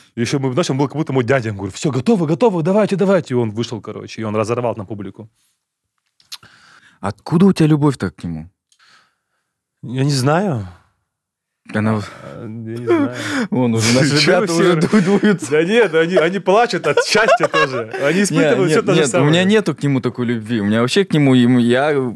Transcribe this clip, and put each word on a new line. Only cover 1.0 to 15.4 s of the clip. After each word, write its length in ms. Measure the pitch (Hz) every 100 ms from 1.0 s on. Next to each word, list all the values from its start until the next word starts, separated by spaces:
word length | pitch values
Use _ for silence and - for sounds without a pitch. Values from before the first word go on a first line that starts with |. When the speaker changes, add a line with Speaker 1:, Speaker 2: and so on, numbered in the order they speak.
| 156
Speaker 1:
мой 120 | 131
дядя, 200 | 120 139 110
я 20 |
ему 80 | 98
говорю: 140 | 95
«Всё, 180 | - 165
готово, 360 | 127 127 226 156
готово, 360 | 170 247 180
давайте, 340 | 156 196 196 196
давайте». 380 | 190 196 -
И 20 | 123
он 140 | 117
вышел, 300 | 104 117 113
короче, 400 | 95 101 107 -
и 20 |
он 120 | 110 107
разорвал 400 | 107 120 120 110
на 80 |
публику. 440 | 92 107 98 98 110 _ _ _ _ _ _ _ _ _ _ - _ _ _ _ _ _
Speaker 2:
Откуда 460 | 95 - - 165 196
у 60 |
тебя 160 | 180 156
любовь-то 420 | 151 147 131 95
к 140 | -
нему? 260 | 87 80 85 _ _ _ _ _ _ _ _ _ _ _ _ _
Speaker 1:
Я 220 | 127 127
не 80 | 139
знаю. 540 | 139 131 160 202 127 95 87 _ _ _ _ _ _ _ _ -
Speaker 2:
Она 260 | 107 107 110 98 -
Speaker 1:
А, 200 | - -
я 60 | 110
не 380 | 110 110 113 -
знаю. 280 | 339 285 - 311
Speaker 2:
<laughs> 160 | 285 226
Вон 240 | 165 123
уже 200 | 113 110
наши 240 | 120 143 143
Speaker 1:
Чё 120 | 151
Speaker 2:
ребята 200 | 180 196
Speaker 1:
вы 80 | 170
Speaker 2:
уже 200 | 170 170
Speaker 1:
все 80 | 175 214
Speaker 2:
ду-, 180 | 175 202
дуются. 300 | 214 196